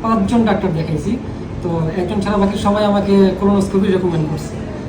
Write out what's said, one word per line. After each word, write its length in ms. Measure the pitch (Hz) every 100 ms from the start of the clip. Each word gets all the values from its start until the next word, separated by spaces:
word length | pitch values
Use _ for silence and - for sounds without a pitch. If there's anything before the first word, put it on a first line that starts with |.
পাঁচজন 440 | 220 214 190 233 220
ডাক্তার 300 | 196 180 160
দেখাইছি, 420 | 156 151 202 247 - - - -
তো 180 | 175 165 160 180
একজন 240 | 175 208
ছাড়া 160 | 196 208
বাকি 200 | 202 208
সবাই 280 | 202 208 208
আমাকে 260 | 202 196
colonoscopy 800 | 196 196 - 196 202 - 196 196
রেকমেন্ড 380 | 185 180 160 151
করছে। 260 | 151 143 - - -